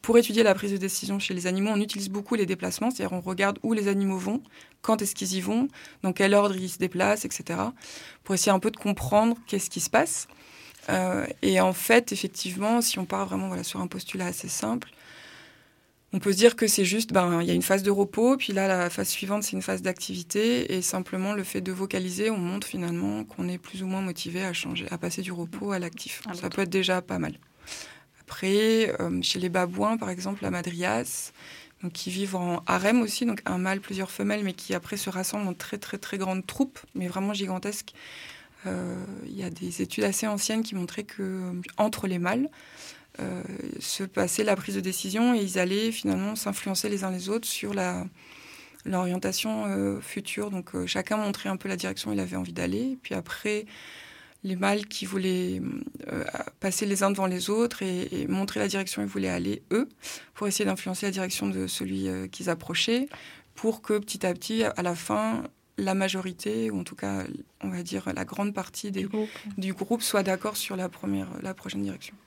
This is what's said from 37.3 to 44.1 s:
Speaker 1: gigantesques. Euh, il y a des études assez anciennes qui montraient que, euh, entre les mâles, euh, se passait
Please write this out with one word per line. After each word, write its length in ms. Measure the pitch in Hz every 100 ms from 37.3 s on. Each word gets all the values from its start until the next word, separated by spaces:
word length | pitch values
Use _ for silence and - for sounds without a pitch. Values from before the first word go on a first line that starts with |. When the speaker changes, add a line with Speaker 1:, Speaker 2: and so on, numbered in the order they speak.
Speaker 1:
gigantesques. 580 | 208 196 185 196 208 - - - - - - - - 190
Euh, 380 | 185 180 185 190 196 -
il 100 | 196
y 60 |
a 80 | 180
des 320 | 170 180 175
études 220 | 180 -
assez 220 | 208 196 220
anciennes 360 | 208 - 220
qui 120 | 220
montraient 280 | 196 175 -
que, 160 | 208 -
euh, 300 | 190 185 185 180 180 -
entre 300 | 214 220 196
les 120 | 180
mâles, 300 | 175 220 285 - - - - - - -
euh, 220 | 190 180 190 196 - -
se 260 | - -
passait 380 | 190